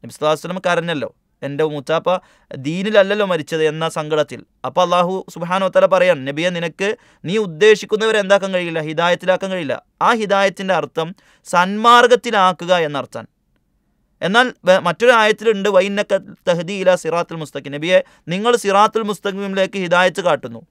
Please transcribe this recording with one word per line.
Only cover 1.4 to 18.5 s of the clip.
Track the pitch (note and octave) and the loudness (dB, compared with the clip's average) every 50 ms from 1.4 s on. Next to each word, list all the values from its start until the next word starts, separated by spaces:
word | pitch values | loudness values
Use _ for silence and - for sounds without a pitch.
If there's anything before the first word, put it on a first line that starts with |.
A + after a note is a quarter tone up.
| - | -12
"എൻ്റെ | C#3 C#3+ C#3+ D#3 | -10 -4 -2 -2
മുത്താപ്പ | D#3 D3+ D3 C#3+ - D#3 E3 - E3+ F3+ F3+ _ _ _ _ _ _ - | -2 -2 -8 -6 -4 -4 -2 0 -2 -2 -2 _ _ _ _ _ _ -16
ദീനിലല്ലല്ലോ | C#3 B2+ C#3+ D#3+ F3+ G3 G#3+ G#3+ G#3 F#3+ F#3+ G3+ G#3+ G#3 | -10 -8 -6 -6 -4 -4 0 2 2 2 2 0 -2 0
മരിച്ചത്" | F#3+ F3+ E3 D3 - E3 D#3+ D#3 | -2 -2 -4 -4 -4 -4 -2 -2
എന്ന | D#3 D3+ D#3+ D#3+ D#3+ | -2 -2 -2 -6 -6
സങ്കടത്തിൽ. | - E3 D#3 D3+ D#3 D3+ D3 _ B2+ A2+ - _ _ _ - | -4 -6 -6 -2 -2 -2 -2 _ -6 -18 -18 _ _ _ -10
അപ്പോൾ | - - F3 F3+ | -4 0 0 0
അള്ളാഹു | F3 F3 F3+ F3 F3 F#3 F#3+ - - | 2 2 0 0 0 -2 -6 -8 -12
സുബ്ഹാനഹു | - F3 E3+ E3+ F3+ F#3+ F#3+ F#3 | -12 -12 -8 -4 -4 -2 -2 0
വ | F3+ | 2
തആല | F#3+ F#3+ | 2 4
പറയാണ്, | F#3+ F#3+ F#3 F3+ F#3 F3 C#3+ C3 | 4 4 4 4 2 2 0 -2
"നബിയെ, | C3+ C#3+ C#3+ E3+ F3+ | -8 -6 -4 -4 -4
നിനക്ക് | F3+ E3+ E3 E3+ D3+ - F#3+ G3+ A3 _ _ _ _ _ - | -4 -4 -6 -8 -6 -6 -6 -6 -6 _ _ _ _ _ -8
നീ | D3 F#3 | -4 -4
ഉദ്ദേശിക്കുന്നവരെ | A3 G#3+ F#3+ D#3+ D3+ G3 G#3+ G#3+ G3 - F3+ G#3+ G#3 G#3+ A3 A3 G#3+ | -2 -4 -4 -2 2 4 4 4 4 2 -4 -4 -2 0 0 0 0
എന്താക്കാൻ | G3+ F#3 G3+ G3 F#3+ G3 F#3+ | 2 2 2 2 2 0 -4
കഴിയില്ല? | F3+ F3 E3+ E3 E3 | -4 -4 -2 -4 -6
ഹിദായത്തിലാക്കാൻ | D#3 D#3 D#3+ D#3 E3+ F3 F3+ F3 - F3+ F#3 F3+ - F#3+ | -6 -4 -4 -2 0 0 0 0 0 0 0 0 0 -6
കഴിയില്ല." | F#3+ F3+ E3 C3 B2 - _ _ _ _ D#3 | -6 -6 -4 -6 -6 -8 _ _ _ _ 0
ആ | F#3+ A#3+ | 2 2
ഹിദായത്തിൻ്റെ | A3+ G#3+ F#3 G3+ G3 G3 F#3+ F#3 - G3 F#3 F#3 | 0 0 0 0 2 2 0 -2 -4 -4 -2 0
അർത്ഥം | D#3+ D3 C3+ _ D#3+ D#3+ E3 F#3+ _ _ _ _ _ _ | -2 -2 -4 _ -6 -6 -6 -8 _ _ _ _ _ _
സന്മാർഗത്തിലാക്കുക | - - F3 F3+ F#3+ G3+ G#3+ A3 A#3 A#3+ A#3+ B3 A#3+ B3 A#3+ - A#3+ A3 G#3 F#3+ F#3 F#3 - F3 E3+ F#3 | -2 0 0 2 2 -2 0 4 6 6 6 6 6 4 2 2 0 0 2 2 2 2 0 0 0 2
എന്നർത്ഥം. | F3 E3 D3 D3 C#3 B2 - - A#2 A2+ - _ _ _ _ _ _ _ _ _ _ _ _ _ _ _ _ _ _ D#3 | 2 2 0 -2 -6 -8 -8 -12 -16 -16 -16 _ _ _ _ _ _ _ _ _ _ _ _ _ _ _ _ _ _ -6
എന്നാൽ | E3+ G3 A#3 B3+ B3 - _ _ | 0 2 2 2 2 -2 _ _
വേ-, | F3+ F#3 F#3+ | 2 2 4
മറ്റൊരു | C#3+ F3 E3 _ A3+ B3 B3 | 2 -2 -2 _ 4 4 4
ആയത്തിലുണ്ട്, | A3+ A3 G#3+ G#3+ G#3 G#3+ A3+ A3 G3 G3 G#3 | 4 4 2 0 0 0 0 0 0 0 2
"വൈന്നക | G3+ F#3 F#3 G3+ G3+ G3+ G#3 _ G3+ | 2 2 2 2 -2 -4 -2 _ -2
തഹ്ദി | F#3+ F#3+ - G3+ _ _ - F3 E3 F3 E3 G3+ | -4 -4 -8 -20 _ _ -2 -2 -2 -2 -6 -6
ഇലാ | G3 F#3 F3+ F#3 | 0 2 2 2
സിറാത്തുൽ | F3 - D#3+ D#3 E3+ F3 _ E3 | 2 0 -4 -4 -4 -4 _ -8
മുസ്തഖീം." | E3 D#3 C#3+ _ D3+ C3+ C#3+ C#3 | -12 -12 -10 _ -12 -12 -10 -10
നബിയെ, | D3 D3+ E3+ F#3 F#3 F#3 _ _ _ _ - | -8 -2 2 2 2 2 _ _ _ _ -8
നിങ്ങൾ | E3 F#3+ G#3+ A#3 | -6 -4 0 0